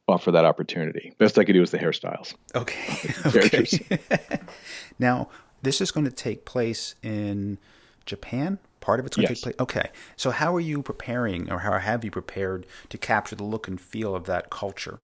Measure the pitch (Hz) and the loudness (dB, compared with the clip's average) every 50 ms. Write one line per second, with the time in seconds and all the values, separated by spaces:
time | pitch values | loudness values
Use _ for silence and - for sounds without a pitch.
0 | _ - 92 87 - 92 85 82 82 80 - - 80 - - 85 78 80 80 82 | _ 2 2 4 4 6 6 8 8 8 6 4 0 -6 -4 -4 -4 -4 -4 -6
1 | - - - - 110 107 - 110 98 104 95 90 87 - - 80 78 82 - - | -10 -8 0 4 4 6 6 6 6 8 8 6 6 6 4 0 0 0 -2 -2
2 | - 85 - - - - - - _ - - 123 117 - - - - - - - | -4 -6 -8 -8 -10 -12 -16 -18 _ -8 -6 -6 -6 -6 -8 -8 -8 -8 -6 -6
3 | - - - - - - - - - 214 - - - - - - - - 202 - | -6 -6 -4 -2 0 4 6 6 6 6 6 4 2 2 0 -2 -2 -2 -4 -2
4 | - - - - - - - - - - - - - - - - - - - - | -2 0 -2 -2 -2 -2 -6 -6 -6 -10 -20 -18 -16 -16 -14 -14 -16 -12 -6 0
5 | 123 123 123 123 - - - - - _ _ _ - 135 139 - 196 - - 156 | 0 2 2 0 -2 -6 -10 -16 -20 _ _ _ -2 0 0 0 0 -2 0 0
6 | 151 127 - - - 127 101 - - - - 127 117 117 110 - - - - _ | -2 -2 -2 -4 -6 -6 -6 -8 -8 -6 -4 -2 -2 -2 -2 -4 -8 -10 -12 _
7 | - 113 107 104 104 101 101 101 98 101 98 - _ _ _ _ _ _ _ _ | -8 -6 -4 -4 -2 -2 -2 -2 -4 -4 -6 -8 _ _ _ _ _ _ _ _
8 | _ - 101 - - - 120 127 147 185 196 - _ _ _ _ - - 104 120 | _ -12 -12 -10 -8 -6 -4 -4 -2 -2 -4 -6 _ _ _ _ 0 2 2 2
9 | 127 127 - - - 131 123 - - - - - 127 - - - - - - - | 0 -2 -2 0 0 0 0 -2 -6 -6 -4 -4 -4 -2 -2 -4 -4 -6 -8 -16
10 | - - - - - 135 113 - 151 165 180 175 170 160 147 143 135 - 107 - | -20 -18 -10 -4 -2 -2 0 0 0 0 0 0 -2 -2 -4 -4 -4 -6 -8 -8
11 | - - 117 123 120 107 90 85 87 - 92 87 87 104 98 95 92 107 117 117 | -6 -6 -4 -2 -2 -2 -2 -2 -4 -4 -4 -4 -2 0 0 0 0 0 -2 -2
12 | 113 104 - 92 87 - - 95 98 95 95 90 85 - - - - - - 110 | -2 -4 -6 -8 -8 -8 -6 -4 -2 -2 -2 -4 -8 -12 -18 -20 -16 -14 -12 -6
13 | - - 117 104 101 - 107 98 101 104 110 110 - - 92 87 - - - 110 | -2 2 2 2 2 0 -6 -8 -6 -6 -6 -6 -6 -8 -10 -10 -10 -8 -6 -4
14 | 110 101 95 92 82 - 90 87 - - - - - 98 98 - - - - - | -4 -2 -4 -4 -2 -2 -2 -2 -4 -6 -8 -8 -8 -8 -8 -8 -12 -12 -12 -14